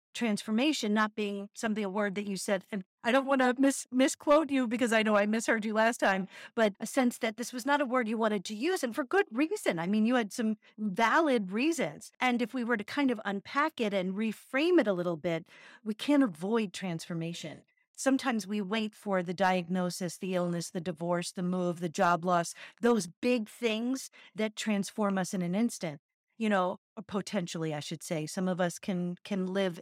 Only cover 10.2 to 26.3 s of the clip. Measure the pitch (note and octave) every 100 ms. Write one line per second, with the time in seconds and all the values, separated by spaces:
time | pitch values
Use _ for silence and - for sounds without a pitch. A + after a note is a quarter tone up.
10.2 | G#3+ - A3 G#3+ _ - G#3+ F#3 A3+ C#4
11.2 | D#4+ A#3+ F#3 G#3 D4 D#4+ E3+ D#3+ - -
12.2 | B3+ B3+ A#3+ C4 A#3 A#3+ - - C#4 A3
13.2 | G3+ G3 - C#4 D#4 - G#3+ G3 F#3 F#3+
14.2 | A3 G3+ - C4 E4 F4 G#3+ F3+ F3 E3
15.2 | F3 E3 - - - - G#3+ G#3 - D4
16.2 | C4 D3+ F#3+ A#3 G#3 - F#3+ E3 - E3+
17.2 | E3 E3+ D#3 - _ _ _ - C4 C4
18.2 | C4+ A3+ F#3 G#3 F#3 A3+ G#3+ - G#3 F#3
19.2 | F3 F#3 F#3 F#3 E3+ F#3 F3+ - F3 -
20.2 | F#3 F3+ F3 E3+ E3 F#3+ E3 D#3 E3+ F3
21.2 | F3 - F3+ F#3 F3 F3 F3 D3+ F3+ F3
22.2 | F3+ F3 E3+ - - - A#3 A#3 E3+ -
23.2 | B3 B3 G#3 - A#3 G#3+ A#3+ C4 - -
24.2 | - - A3 G#3+ - G3+ G3+ - G3+ F#3+
25.2 | F3 F#3 F3 F#3 A#3+ - E3+ C#3+ _ _
26.2 | _